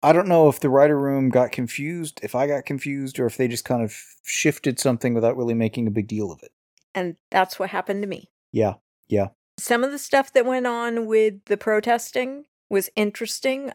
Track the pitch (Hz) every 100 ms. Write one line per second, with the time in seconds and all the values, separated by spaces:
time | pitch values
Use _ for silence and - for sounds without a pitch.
0 | 143 165 190 170 151 131 143 135 147 147
1 | 139 139 131 123 123 - 120 - 143 175
2 | 156 - 104 127 143 143 - 139 147 139
3 | 135 131 120 - 127 117 - 123 110 -
4 | - _ - - 151 147 - 120 139 120
5 | 127 117 117 131 120 113 113 120 113 107
6 | 101 107 101 80 - _ _ _ _ 190
7 | 180 170 - 190 185 - 190 190 185 202
8 | 202 180 - _ _ - 107 95 _ _
9 | - 104 98 _ _ - - 240 269 285
10 | - 277 269 262 247 254 247 233 233 226
11 | 220 220 220 202 - 202 - 214 220 240
12 | - 254 254 277 294 _ - 196 190 -
13 | 208 - 226 - 269 262 277